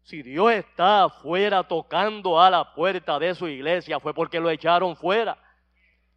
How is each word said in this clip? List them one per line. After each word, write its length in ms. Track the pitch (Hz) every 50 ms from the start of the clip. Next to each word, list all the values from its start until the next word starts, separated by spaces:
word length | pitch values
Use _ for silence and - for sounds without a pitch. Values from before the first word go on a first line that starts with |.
| _
si 200 | - - - -
Dios 300 | 123 131 160 202 233 233
está 500 | 202 160 - _ - 170 196 208 202 185
afuera 640 | 151 - - - 143 170 185 202 208 202 185 170
tocando 760 | - 175 160 147 - 151 170 196 214 214 208 185 185 165 165
a 80 | 180 185
la 240 | 185 165 143 - _
puerta 460 | 143 165 190 190 180 165 - 151 143
de 160 | 156 180 180
su 140 | - 180 160
iglesia, 500 | 143 127 135 156 175 180 - 151 156 139
fue 160 | - 123 -
porque 240 | 160 165 151 - 165
lo 100 | 165 170
echaron 460 | 160 156 - 160 175 175 185 180 160
fuera, 420 | - - 175 196 226 226 190 - - _ _ _ _ _ _ _ _ _ _ _ _ _ _ _